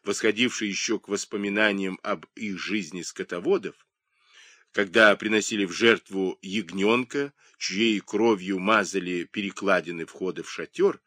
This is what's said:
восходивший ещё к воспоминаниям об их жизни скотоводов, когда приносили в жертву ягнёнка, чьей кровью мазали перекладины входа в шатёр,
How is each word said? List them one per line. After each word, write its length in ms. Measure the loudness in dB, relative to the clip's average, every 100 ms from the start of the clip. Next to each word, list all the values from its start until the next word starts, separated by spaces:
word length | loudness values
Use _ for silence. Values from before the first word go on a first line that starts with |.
восходивший 640 | -6 -2 0 2 0 0 -4
ещё 300 | -4 -2 -4
к 100 | -4
воспоминаниям 920 | -6 -4 -4 -2 2 2 2 -4 -6
об 240 | -6 -8 -10
их 240 | -12 -10 -8
жизни 440 | -6 -6 -6 -10
скотоводов, 720 | -10 -10 -8 -6 -2 -2 -2 -14 _ _ _ _ _ -20 -20 _ _
когда 420 | -2 2 6 6 6
приносили 500 | 2 0 0 0 -2
в 60 |
жертву 680 | 4 4 4 2 -2 -2 -2
ягнёнка, 880 | -6 -6 -4 0 2 2 0 -4 -6 -8 _ -12
чьей 420 | -6 0 2 0
кровью 580 | -2 2 2 2 0 -2
мазали 680 | 2 2 2 -2 -4 -6
перекладины 840 | -6 -6 -6 -4 0 0 0 -8 -10
входа 360 | -6 -6 -6
в 80 | -8
шатёр, 500 | -10 -8 0 2 0